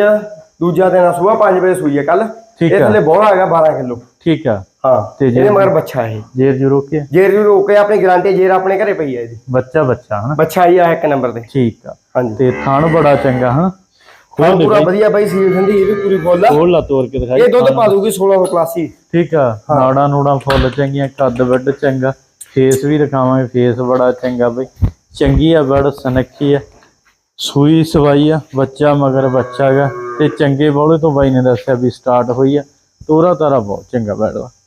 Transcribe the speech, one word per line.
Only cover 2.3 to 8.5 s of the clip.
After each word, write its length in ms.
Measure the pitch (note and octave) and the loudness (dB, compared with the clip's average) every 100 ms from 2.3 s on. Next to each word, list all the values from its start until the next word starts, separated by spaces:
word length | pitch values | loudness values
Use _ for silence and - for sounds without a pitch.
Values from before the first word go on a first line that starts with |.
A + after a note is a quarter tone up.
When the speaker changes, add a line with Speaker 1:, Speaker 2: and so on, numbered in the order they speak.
| - - _ | -8 -20 _
Speaker 2:
ਠੀਕ 120 | E3 | 0
Speaker 1:
ਇਹ 120 | F#3+ | 2
Speaker 2:
ਆ। 40 | B2 | 2
Speaker 1:
ਥੱਲੇ 120 | G#2+ | 2
ਬੋਲਾ 260 | D3 F3 G#3+ | 2 2 2
ਹੈਗਾ 200 | F#3 F#3 | 2 0
ਬਾਰਾਂ 360 | E3 D#3 C#3 | 2 0 0
ਕਿਲੋ। 140 | B2+ A#2+ | -6 -10
Speaker 2:
ਠੀਕ 520 | - _ E3+ D3+ C3 | -14 _ -4 -2 -2
ਆ। 160 | G#2 F#2+ _ C3 | -4 -6 _ 0
Speaker 1:
ਹਾਂ। 300 | B2 G#2 - | 0 -2 -2
Speaker 2:
ਤੇ 80 | C3+ | 0
Speaker 1:
ਇਹਦੇ 160 | B2 | 2
Speaker 2:
ਜੇ 60 | E3 | 2
Speaker 1:
ਮਗਰ 200 | G3 G3 | 2 2
ਬੱਚਾ 380 | D#3+ - C3 A2+ | 0 -4 -6 -6
ਇਹ। 140 | G#2+ G#2+ B2+ | -8 -10 -2
Speaker 2:
ਜੇਰ 220 | C3+ C3 | 0 0
ਜੂਰ 140 | C3+ | 0
ਓਕੇ 280 | C#3 C#3 D#3 | 0 -2 -6
ਆ? 60 | C#3 | -2
Speaker 1:
ਜੇਰ 200 | D3 F#3+ | 0 2
ਜੂਰ 140 | G3 G#3 | 2 2
ਓਕੇ 300 | G3 G3+ G#3 | 2 4 2
ਆ, 60 | |
ਆਪਣੀ 220 | G#3 G#3 | 2 2
ਗਾਰੰਟੀ 300 | F#3 F3+ F#3+ | 2 2 2
ਜੇਰ 180 | F3+ F#3 | 0 2